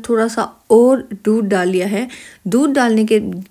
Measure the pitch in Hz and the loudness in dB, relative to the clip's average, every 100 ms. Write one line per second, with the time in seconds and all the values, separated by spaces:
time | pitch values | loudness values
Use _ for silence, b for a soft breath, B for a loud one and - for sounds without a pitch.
0 | 226 233 226 226 208 - - 226 240 262 | -2 -2 0 -2 -6 -8 2 4 4 2
1 | - 196 - 220 208 196 180 185 185 196 | -2 -6 -2 0 0 0 0 -2 -2 -4
2 | 247 B B B 190 226 294 277 240 220 | -6 B B B -4 0 0 0 2 2
3 | 214 220 214 180 190 | 2 0 -2 -10 -10